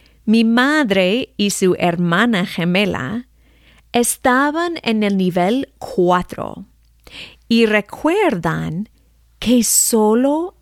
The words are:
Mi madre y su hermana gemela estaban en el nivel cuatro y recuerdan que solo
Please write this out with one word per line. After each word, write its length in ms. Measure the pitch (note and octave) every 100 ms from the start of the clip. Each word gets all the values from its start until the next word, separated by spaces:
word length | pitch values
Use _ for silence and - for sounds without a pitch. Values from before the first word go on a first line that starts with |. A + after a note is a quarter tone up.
| _ _
Mi 200 | - A3
madre 920 | A3+ A#3 C4 D#4 C4+ G3 F3+ A3 - -
y 140 | G3+
su 260 | - F#3 -
hermana 640 | F3+ E3+ F3 E3+ A#3+ G#3 F3+
gemela 800 | - E3+ F3+ G#3 - B2+ G#3+ B3 _ _ _ _ _ _
estaban 800 | A#3+ A#3+ - C4 B3+ C#4+ D4+ F4 E4+
en 180 | - A3
el 160 | G#3 G3
nivel 560 | F#3 F3+ F3+ B3 C4+ -
cuatro 880 | - - F3 F3+ - - - - G3 _ _ _ - - - - -
y 180 | A3+ A3
recuerdan 1200 | G#3+ G3+ - D4+ F#4 G4 G3 E3 D#3 D#3+ D#3+ G#3+ _ _ _ _ -
que 240 | G#3 B3
solo 920 | A3 - - A3+ G#3+ A3+ C4 D4 F4+ -